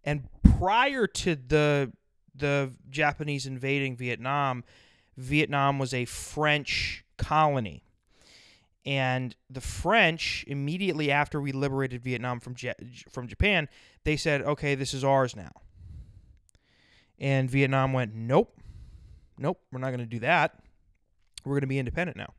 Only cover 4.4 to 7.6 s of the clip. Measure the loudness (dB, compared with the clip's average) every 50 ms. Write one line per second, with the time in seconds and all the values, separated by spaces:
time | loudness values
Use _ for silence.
4.4 | 0 -2 -2 -4 -8 _ -20 -20 _ _ _ _ _ _ _ -14 -6 0 2 2
5.4 | 2 2 2 2 2 2 2 0 -2 -2 -2 -4 -4 -6 -8 -12 -12 -8 -4 0
6.4 | 2 2 2 2 0 -4 -4 -4 -4 -4 -8 -10 _ _ _ -8 -4 0 2 4
7.4 | 4 4 2 0